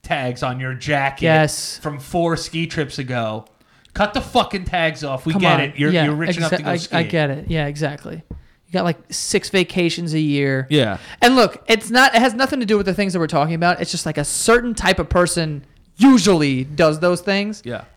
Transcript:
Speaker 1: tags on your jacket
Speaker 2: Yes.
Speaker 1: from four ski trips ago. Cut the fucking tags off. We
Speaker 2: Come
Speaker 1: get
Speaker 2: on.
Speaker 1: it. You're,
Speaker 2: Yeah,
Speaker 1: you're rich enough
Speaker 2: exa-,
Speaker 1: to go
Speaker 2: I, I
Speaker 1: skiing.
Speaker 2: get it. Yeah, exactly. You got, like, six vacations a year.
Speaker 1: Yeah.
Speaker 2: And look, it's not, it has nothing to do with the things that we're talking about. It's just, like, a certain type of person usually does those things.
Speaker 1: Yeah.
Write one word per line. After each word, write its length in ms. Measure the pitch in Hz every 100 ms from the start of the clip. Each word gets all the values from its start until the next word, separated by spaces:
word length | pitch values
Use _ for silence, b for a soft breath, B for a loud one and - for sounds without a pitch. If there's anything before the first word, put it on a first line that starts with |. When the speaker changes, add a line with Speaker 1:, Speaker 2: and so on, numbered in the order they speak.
Speaker 1:
tags 400 | - 160 127 123
on 160 | 135 127
your 140 | 131
jacket 480 | 123 151 147 139 -
Speaker 2:
Yes. 540 | 165 160 151 - - -
Speaker 1:
from 200 | 156 143
four 360 | - 175 170 165
ski 280 | - 160 165
trips 320 | 165 135 -
ago. 460 | 127 123 110 110 - _ b b b
Cut 220 | - 208
the 60 | 254
fucking 420 | - 247 - 196
tags 400 | 180 180 160 143
off. 220 | 147 135 165
We 60 |
Speaker 2:
Come 80 | 190
Speaker 1:
get 100 | 170
Speaker 2:
on. 60 | 160
Speaker 1:
it. 160 | 143 143
You're, 120 | 143
Speaker 2:
Yeah, 120 | 180 151
Speaker 1:
you're 80 |
rich 220 | 151 165 170
enough 140 | 165
Speaker 2:
exa-, 40 | 175
Speaker 1:
to 60 |
go 60 | 151
Speaker 2:
I, 20 |
I 40 | 175
Speaker 1:
skiing. 300 | 170 170 165
Speaker 2:
get 200 | 170 147
it. 200 | 135 -
Yeah, 160 | 160 147
exactly. 560 | 147 151 147 - 160 -
You 440 | - _ _ _
got, 120 | 180
like, 140 | 175 160 _
six 400 | - - 196 -
vacations 640 | 190 170 185 170 165 170
a 40 | 156
year. 460 | 151 143 139 135 131
Speaker 1:
Yeah. 260 | 147 110 95 B B
Speaker 2:
And 140 | 240 262
look, 260 | 214 - -
it's 220 | 220 208
not, 240 | 240 262
it 60 | 226
has 120 | 247
nothing 260 | 226 269 277
to 60 | 214
do 100 | 214
with 80 | 190
the 80 |
things 180 | 180 196
that 60 | 175
we're 80 | 160
talking 260 | 160 151
about. 260 | 165 175 180
It's 80 | 175
just, 140 | 180 165
like, 120 | 151
a 60 |
certain 500 | 147 - - 240 240
type 240 | 220 185 190
of 100 | 156
person 560 | 180 175 - 160 147 - _ _ -
usually 680 | 262 254 180 170 143 127
does 340 | 131 147 160 151
those 220 | 175 175
things. 400 | 196 196 208 208
Speaker 1:
Yeah. 200 | 123 117 -